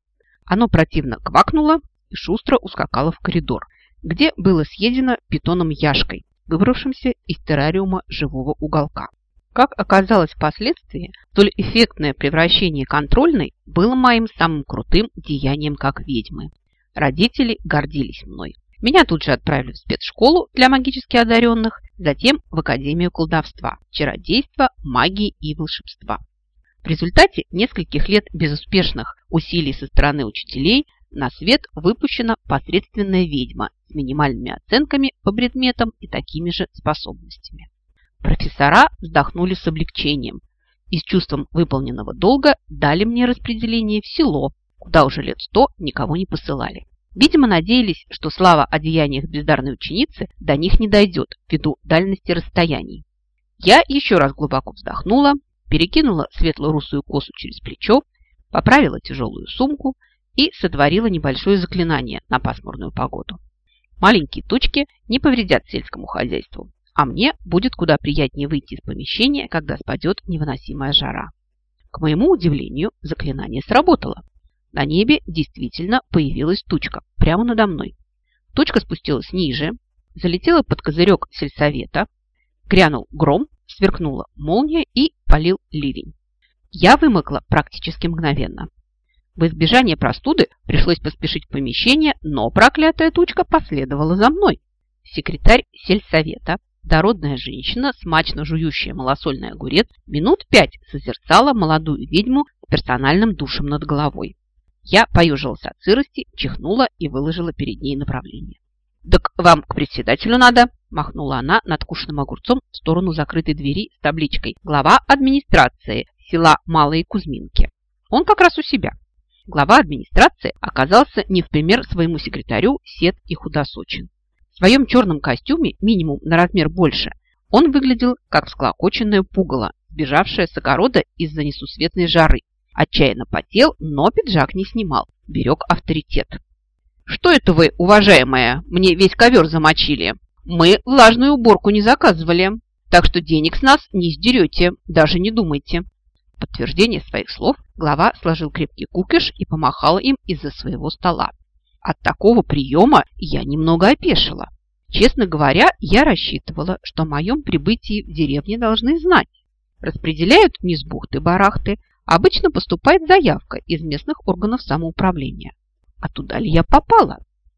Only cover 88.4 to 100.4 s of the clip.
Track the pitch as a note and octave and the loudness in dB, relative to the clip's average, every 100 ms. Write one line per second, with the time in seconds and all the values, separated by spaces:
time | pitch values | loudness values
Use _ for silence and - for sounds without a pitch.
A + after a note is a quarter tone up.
88.4 | F2+ - - _ _ _ _ _ _ - | -4 -8 -16 _ _ _ _ _ _ -2
89.4 | E3 D#3+ E3 B3 A#3 D3+ A#2 - C4+ E4+ | -2 0 2 4 2 0 -2 -2 -2 0
90.4 | - _ - D3+ - E3 D3+ - D#3 - | 0 _ -2 2 2 0 -4 -8 -8 -8
91.4 | - C#3 C3 - A#3+ D4 D4+ - D#3 D3 | -8 -6 -6 -2 2 2 2 -2 -4 -4
92.4 | - A3 A#3+ - D#4 - D#4+ F4 F4 - | -2 4 4 4 0 2 0 2 0 0
93.4 | F4 D#4+ - C#3+ C3 C#3+ D#3 F#3 A#3 E4+ | 0 -2 0 -6 -4 -2 0 2 2 2
94.4 | G4 - _ _ _ _ _ - - - | 0 0 _ _ _ _ _ -8 -8 4
95.4 | - B3 - _ - G3 - D#3+ D#3 - | 6 6 4 _ -2 -2 0 -2 -2 -6
96.4 | - F3+ _ _ - D#3 F#3+ G3+ D3 B2+ | -8 -8 _ _ 0 2 4 0 -4 -6
97.4 | B2+ C3 - A#3+ C#4 - E3+ D#3+ E3 - | -8 -10 -8 -4 -4 -6 -2 0 0 -4
98.4 | D3+ D#3+ D#3+ - - - C3 C#3+ D#3+ C3+ | -6 -4 -4 -6 -8 -6 -4 -4 -4 -6
99.4 | - D3+ C#3+ D#3+ - _ - D3 G3+ F#4+ | -10 -12 -6 -4 -6 _ -10 -4 -2 -2